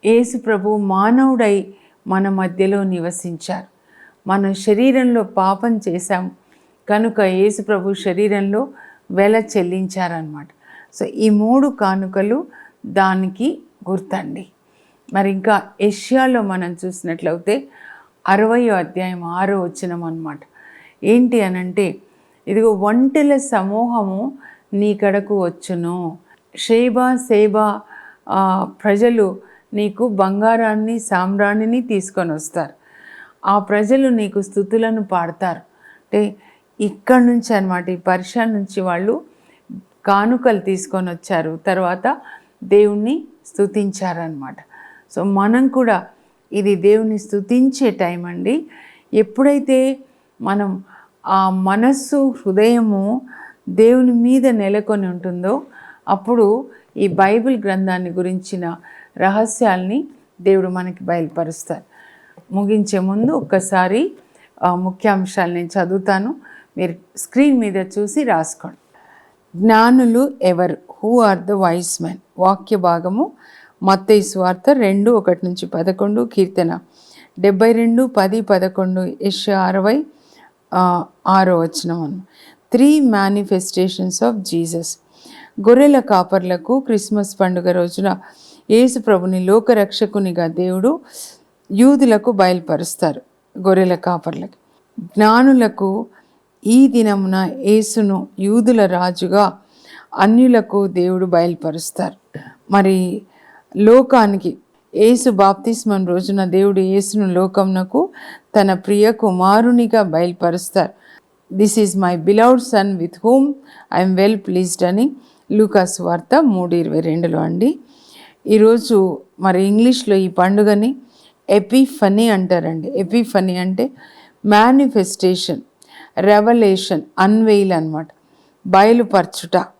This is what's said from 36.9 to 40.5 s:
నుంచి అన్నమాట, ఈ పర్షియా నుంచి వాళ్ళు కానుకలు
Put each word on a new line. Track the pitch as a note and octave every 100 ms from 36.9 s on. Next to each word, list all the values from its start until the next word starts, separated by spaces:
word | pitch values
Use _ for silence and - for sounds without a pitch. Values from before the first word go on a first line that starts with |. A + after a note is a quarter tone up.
| G3+ - B3+ A#3+
నుంచి | A#3+ A#3
అన్నమాట, | G#3+ F#3+ F3+ F3+
ఈ | F3+
పర్షియా | F#3 F3+ F#3 A#3+
నుంచి | A3+ G#3+ G3 -
వాళ్ళు | F#3 F3 G3 C#4+ - _ _ _ _ - - _ -
కానుకలు | G3 G#3+ B3 B3